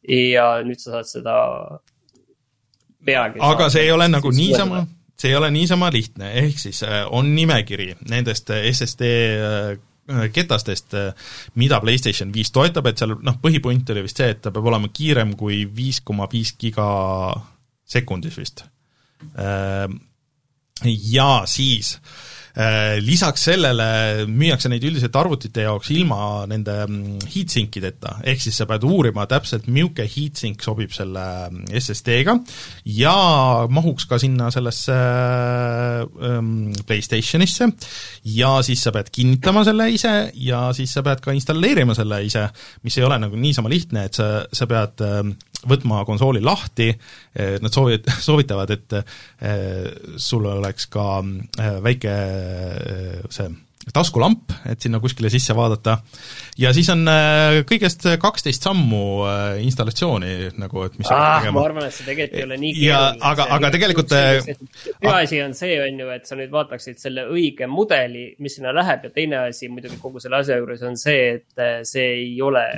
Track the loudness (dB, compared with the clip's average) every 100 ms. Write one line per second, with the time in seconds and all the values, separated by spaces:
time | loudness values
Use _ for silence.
0 | 2 2 4 4 4 2 -4 -8 -8 -10
1 | -8 -10 0 2 2 -2 -10 -16 _ _
2 | _ _ _ _ _ _ _ _ _ _
3 | 0 0 0 0 2 4 4 4 4 4
4 | 4 4 4 2 4 4 2 0 -4 -8
5 | _ _ 2 2 2 2 2 2 2 2
6 | -2 -10 -6 0 0 0 -6 -6 -4 -2
7 | 0 0 2 4 4 2 0 -6 -8 -10
8 | -6 -2 -2 -4 -4 -2 0 0 -4 -2
9 | 0 2 0 0 -2 -2 -4 -8 _ _
10 | -6 -2 -2 -2 0 -2 -2 -6 -6 -6
11 | -6 -8 -18 -18 -8 0 2 2 2 2
12 | 0 -2 -4 -4 -2 2 2 2 -2 -2
13 | -4 -2 -4 0 2 2 2 0 0 -6
14 | -6 -2 -2 0 -6 -2 0 0 -2 -4
15 | 0 2 2 -2 -4 -2 -4 -4 -4 -4
16 | -4 -4 -2 -2 -4 -4 -6 -2 0 0
17 | 0 -2 -2 -4 -8 _ _ _ _ -4
18 | -2 -6 -6 -10 -14 -14 -20 _ _ _
19 | _ _ -18 -8 -4 -4 -2 -4 -6 -8
20 | _ _ _ _ _ _ _ -4 -2 0
21 | 0 2 4 4 2 -2 0 0 -4 -8
22 | -16 -20 -20 -20 -14 -2 0 2 0 0
23 | 2 2 2 0 0 2 2 2 2 2
24 | 0 0 -2 2 2 2 0 -2 -2 -2
25 | 0 2 0 -2 -4 -4 -2 -4 -2 0
26 | 0 0 -4 -6 -4 -6 -4 -4 -4 -6
27 | -6 -8 -6 -6 -2 -2 -2 -4 -8 -8
28 | -12 -6 -4 -2 -2 -4 -2 0 2 4
29 | 2 0 0 -2 -2 -6 0 2 2 -2
30 | -6 -4 -8 -6 -8 -6 -6 -4 -6 -6
31 | -8 -8 -8 -8 -10 -10 -6 -4 -4 -6
32 | 0 2 4 2 0 -16 -16 -14 -6 2
33 | 4 6 6 6 6 4 4 2 2 0
34 | 0 2 2 2 0 0 -2 -4 0 2
35 | 2 2 2 0 0 0 -2 -2 -2 -2
36 | -6 -6 -2 -2 0 -2 -2 -6 -2 -2
37 | 0 -2 2 2 2 4 2 2 -12 -14
38 | -16 -12 -4 2 4 4 2 2 0 -2
39 | -4 2 4 4 4 4 4 4 2 2
40 | 2 2 0 -4 -4 -2 -2 -2 -2 -2
41 | 0 -2 0 -2 0 2 4 4 4 4
42 | 0 -2 -2 0 -2 -4 -20 -12 -4 2
43 | 4 4 0 0 0 2 0 0 0 -4
44 | -4 -2 0 0 -4 -4 0 0 0 -2
45 | -2 -2 -2 -6 -10 -8 2 2 4 0
46 | 0 0 2 2 2 0 -2 0 0 0
47 | -8 -20 -14 -6 -4 -2 0 2 4 2
48 | 0 -2 2 2 2 -2 -2 -4 _ -6
49 | -6 -14 -20 _ -4 -4 -4 -6 -8 -10
50 | -16 -8 -2 0 0 -2 -4 -6 -6 -2
51 | -2 -2 -4 -8 -8 -4 -4 0 0 0
52 | -2 -2 -4 -4 -6 -8 -8 -8 -8 -8
53 | -8 -10 -10 -8 -8 -8 _ _ -4 0
54 | 0 2 4 2 0 -8 -6 -4 -2 0
55 | -2 0 0 2 2 2 2 0 0 0
56 | -2 -20 -20 -18 -16 0 4 4 4 4
57 | 4 4 6 4 6 4 4 2 2 0
58 | 0 2 2 0 -4 -2 0 2 4 2
59 | 0 0 0 0 -2 -2 -2 0 -2 0
60 | 0 0 -2 -6 -6 -8 -8 -6 -6 -6
61 | 0 2 4 4 2 2 0 -2 -8 -8
62 | -8 -6 -4 -6 -8 -6 -6 2 4 4
63 | 4 2 0 0 2 2 2 2 2 2
64 | 2 4 6 4 0 -10 -14 -16 -14 -2
65 | 2 2 2 -2 -4 -6 -2 -2 -2 -6
66 | -10 -10 -12 -10 -4 -2 -4 -8 -14 -12
67 | -10 -8 -4 0 0 -2 -6 -2 2 2
68 | 0 -6 -14 -12 -12 -8 -4 0 0 -2
69 | -4 -6 -4 -2 -4 -6 -14 -14 -14 -14
70 | -14 -14 -4 -2 0 -2 -2 -8 -8 -4
71 | 2 4 4 0 _ -4 -2 -2 -4 -2
72 | 0 -2 -6 -2 2 2 0